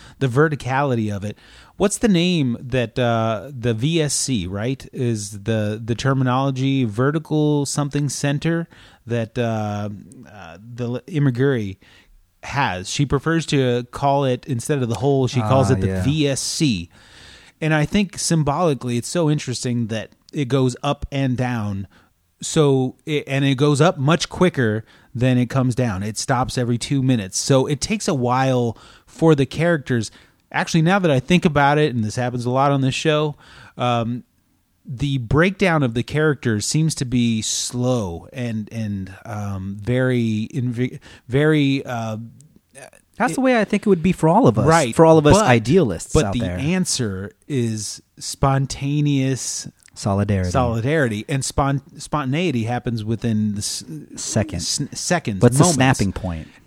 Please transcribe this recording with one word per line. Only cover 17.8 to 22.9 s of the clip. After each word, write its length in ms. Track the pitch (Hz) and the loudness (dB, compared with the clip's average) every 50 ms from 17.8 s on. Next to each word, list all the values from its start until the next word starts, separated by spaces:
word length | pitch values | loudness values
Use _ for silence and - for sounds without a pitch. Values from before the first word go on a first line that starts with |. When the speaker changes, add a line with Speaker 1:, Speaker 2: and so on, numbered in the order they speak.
| 147 | 0
Speaker 1:
think 320 | 151 - 208 208 170 - - | 2 2 0 0 0 -4 -6
symbolically, 760 | - - 165 160 151 143 139 156 180 165 143 120 - 123 120 | -2 0 2 2 2 2 0 2 2 0 0 0 -2 -2 -2
it's 120 | 120 117 - | -2 -4 -2
so 220 | - 175 165 151 | -2 0 0 2
interesting 560 | 151 147 - - 120 - - 127 120 120 117 104 | 0 0 -2 -4 -6 -4 -4 -2 -2 -2 -2 -2
that 220 | 113 110 98 - _ _ _ _ - | -4 -6 -6 -8 _ _ _ _ -6
it 140 | 156 143 120 | -6 -4 0
goes 280 | 131 135 131 127 123 - - | 0 2 2 0 0 -2 -4
up 240 | 143 143 - - - | -4 -4 -4 -6 -6
and 260 | - 139 139 131 123 | -4 -2 -2 0 0
down 500 | 110 123 123 123 117 104 104 101 98 98 - _ _ _ _ _ _ _ _ _ - - | -2 -2 -2 -2 -4 -4 -4 -4 -6 -8 -10 _ _ _ _ _ _ _ _ _ -14 -10
so 520 | - - 165 151 143 135 131 131 131 | -2 2 2 4 4 4 2 0 -2